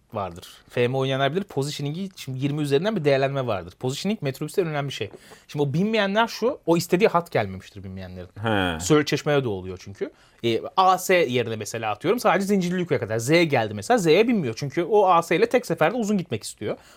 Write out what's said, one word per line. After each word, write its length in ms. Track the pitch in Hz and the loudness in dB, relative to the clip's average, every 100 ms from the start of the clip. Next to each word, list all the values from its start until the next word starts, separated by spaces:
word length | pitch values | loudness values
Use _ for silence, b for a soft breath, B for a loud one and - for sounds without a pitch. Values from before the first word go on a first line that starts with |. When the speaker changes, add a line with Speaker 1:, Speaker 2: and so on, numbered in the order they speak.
| _ | _
Speaker 1:
vardır. 340 | 107 95 87 - - _ | -8 -8 -10 -18 -20 _
F 180 | - 123 | 0 0
M 80 | 135 | 0
oynayanlar 340 | 135 135 139 | -2 0 0
bilir. 120 | 170 | -2
Positioning'i 640 | 196 - 143 143 143 160 196 - | -4 -4 -4 -4 -6 -6 -10 -12
şimdi 220 | - 131 | -10 -4
yirmi 180 | 139 147 | -2 -2
üzerinden 340 | 147 139 196 214 | 0 0 0 0
bir 80 | |
değerlenme 420 | 147 135 135 139 123 | 2 2 2 -2 -2
vardır. 280 | 98 85 - | -4 -6 -8
Positioning 420 | 127 139 190 220 | -6 -4 -4 -4
metrobüste 380 | 143 131 151 - | -4 -6 -6 -2
en 40 | 170 | -2
önemli 240 | 147 143 | -2 -6
şey. 180 | - 104 B B B B | -6 -10 B B B B
Şimdi 140 | 147 | -2
o 100 | 143 | 0
binmeyenler 540 | 151 208 226 196 208 226 | 0 0 0 0 2 0
şu, 300 | - 233 - - | 0 -4 -2 0
o 100 | 170 | 0
istediği 320 | - 180 214 | 2 4 4
hat 220 | 175 170 | 2 0
gelmemiştir 540 | 135 101 95 - 101 | -2 -2 -6 -14 -16
binmeyenlerin. 440 | 95 95 92 90 90 - | -14 -12 -12 -14 -14 -6
Speaker 2:
He. 380 | 113 104 92 80 | 0 2 2 0
Speaker 1:
Söğüt 260 | 92 151 147 | 2 2 2
Çeşme'ye 380 | 147 156 147 | -2 0 0
de 40 | 123 | 0
oluyor 300 | 95 92 92 | -4 -8 -12
çünkü. 260 | - 98 269 b b b | -14 -10 -10 b b b
E, 160 | 117 110 - - | -2 0 0 2
A 220 | 185 185 | 4 4
S 160 | 185 | 4
yerine 420 | 180 139 123 113 110 | 4 4 0 0 -4
mesela 340 | 104 113 110 | -6 -6 -6
atıyorum 300 | 104 156 240 | -2 -2 2
sadece 260 | 202 175 196 | 2 2 2
Zincirlikuyu'ya 540 | 202 175 180 170 131 | 0 0 -2 0 -2
kadar. 180 | 104 113 | -2 -2
Z 100 | 117 | 2
geldi 440 | 165 170 135 110 | 4 4 2 0
mesela, 240 | 104 - 240 | -4 0 2
Z'ye 300 | 170 165 233 | 4 4 4
binmiyor. 260 | 220 131 113 | 2 -2 -4
Çünkü 240 | 143 165 | -6 -4
o 240 | 170 208 185 | 2 4 6
A 160 | 170 | 4
S 140 | 165 175 | 4 2
ile 120 | 233 | 2
tek 180 | 254 - | 0 0
seferde 300 | 170 156 247 | 0 0 0
uzun 220 | 208 208 | 0 0
gitmek 240 | 165 107 | -2 -6
istiyor. 340 | - - 104 - B | -8 -8 -6 -6 B